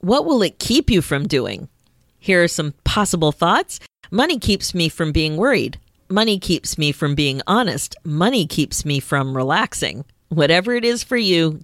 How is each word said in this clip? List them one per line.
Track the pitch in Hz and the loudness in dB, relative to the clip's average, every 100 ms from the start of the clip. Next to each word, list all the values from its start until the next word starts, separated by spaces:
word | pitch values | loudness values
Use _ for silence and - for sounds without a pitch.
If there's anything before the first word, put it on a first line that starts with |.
what | 180 262 | 0 0
will | 330 262 | 2 2
it | 180 - | 0 -2
keep | - 262 285 | 0 0 4
you | 196 | 2
from | - 143 139 | 2 -2 0
doing? | 139 101 98 - _ _ _ _ _ | -2 -2 -8 -14 _ _ _ _ _
Here | - 185 | 0 2
are | 170 | 2
some | - 151 - | 0 -6 -4
possible | - 214 208 175 156 | -2 0 0 2 0
thoughts. | - 170 240 392 - - _ - | 2 2 2 0 -10 -18 _ -6
Money | 190 311 269 | 0 0 0
keeps | - 196 - | 0 0 -2
me | 180 165 | -2 -2
from | - 160 | -2 -2
being | 151 156 156 | 0 0 0
worried. | 254 214 113 - _ _ - | 0 2 -2 -8 _ _ -4
Money | 196 226 196 | 0 0 0
keeps | - 165 - - | -2 -2 -2 -2
me | 147 | -2
from | 135 147 | 0 -2
being | 143 143 135 - | 0 0 -2 0
honest. | 214 220 139 - - | 0 0 -4 -8 -10
Money | 165 151 196 262 151 | -6 2 2 2 0
keeps | - 143 - | -2 -2 -4
me | 147 139 | -4 -4
from | - 143 135 | -2 -2 -2
relaxing. | 131 131 175 - - 104 117 - _ - | -2 0 0 -2 -4 -8 -8 -16 _ -6
Whatever | 156 147 170 202 | 0 4 4 2
it | 240 | 0
is | 233 240 | 0 -2
for | - 240 | -2 -2
you, | 202 170 160 151 | 2 2 2 -2